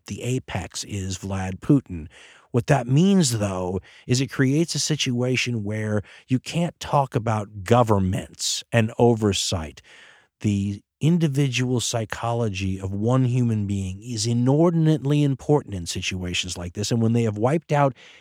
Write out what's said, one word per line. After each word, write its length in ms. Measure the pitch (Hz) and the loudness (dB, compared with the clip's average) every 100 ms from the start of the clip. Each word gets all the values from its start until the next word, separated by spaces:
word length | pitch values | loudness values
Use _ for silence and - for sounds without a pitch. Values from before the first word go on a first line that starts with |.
| - | -12
The 160 | 104 | -8
apex 600 | 117 127 - 104 85 - | -4 -4 -4 -8 -8 -10
is 340 | - 101 95 98 | -8 -8 -6 -8
Vlad 400 | 98 98 92 95 | -6 -6 -6 -4
Putin. 480 | - 143 - 85 78 - - - _ | 0 0 0 -10 -12 -18 -20 -20 _
What 160 | 120 - | -2 0
that 180 | 135 123 | 0 2
means, 520 | 143 190 196 139 113 | 2 4 4 2 0
though, 420 | 101 92 90 92 - - - | -2 -2 -4 -4 -8 -10 -2
is 140 | 123 | -2
it 100 | 127 | 0
creates 460 | - 131 147 170 151 | 0 2 2 0 -2
a 20 | |
situation 840 | - 151 135 120 127 123 123 117 | -2 -2 -2 -2 0 -2 -2 -4
where 380 | 101 107 107 107 - - - | -4 -4 -2 -2 -4 -12 -2
you 100 | 127 | -2
can't 400 | - 165 170 - | -2 -2 -2 -4
talk 380 | - 147 131 123 | 0 0 2 -2
about 480 | 113 107 104 104 | -2 -2 -4 -4
governments 960 | 90 117 113 101 92 95 - - - - - | 4 4 6 4 2 -2 -6 -8 -6 -6 0
and 220 | 117 110 - | 2 2 4
oversight. 840 | 120 110 104 98 - 90 76 - - - - - _ _ | 4 4 2 0 -2 -4 -6 -14 -20 -20 -20 -20 _ _
The 420 | 107 101 101 101 _ _ | 0 0 -2 -6 _ _
individual 800 | 147 175 156 135 139 123 127 123 | 2 4 2 2 0 0 0 0
psychology 1000 | - 117 - - 117 117 113 95 95 95 | -2 -4 -4 -6 -4 -2 -2 -2 -4 -4
of 140 | 95 | -4
one 320 | 98 113 131 | -2 2 2
human 420 | 127 123 120 107 101 | 2 2 0 0 -2
being 340 | 101 92 98 | -2 -4 -8
is 260 | 120 113 117 | -8 -4 -2
inordinately 960 | 120 127 143 175 165 156 156 139 147 | 0 2 4 4 4 2 2 2 2
important 500 | 143 127 - 147 - | 2 0 2 2 0
in 120 | 95 85 | -8 -6
situations 680 | 92 - 92 90 87 90 90 | -6 -6 -6 -4 -6 -6 -8
like 180 | 87 | -8
this. 180 | - 101 | -6 -2
And 100 | 117 | 2
when 120 | 113 | 2
they 100 | 117 | 2
have 140 | 113 104 | 0 0
wiped 340 | 123 165 - | 0 0 0
out 240 | 143 139 - - - | 2 2 0 -16 -8